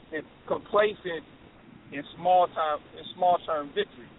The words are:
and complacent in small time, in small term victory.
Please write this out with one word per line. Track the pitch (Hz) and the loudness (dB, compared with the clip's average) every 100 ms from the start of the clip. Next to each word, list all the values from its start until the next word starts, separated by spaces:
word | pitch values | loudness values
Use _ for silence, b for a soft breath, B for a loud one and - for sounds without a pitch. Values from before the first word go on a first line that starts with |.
| - | -12
and | 156 - - - | -12 -12 -18 -6
complacent | 156 - 202 214 196 180 160 - - - - - - - | -6 0 2 2 -2 -10 -10 -12 -20 -20 -20 -20 -20 -14
in | 139 - 165 | -14 -14 -4
small | 175 185 175 | 4 4 4
time, | 165 156 147 - 160 | 0 -2 -4 -8 -18
in | 156 180 | -18 0
small | 180 175 - | 2 2 0
term | 151 143 | -6 -4
victory. | 202 202 127 110 | -6 -6 -10 -20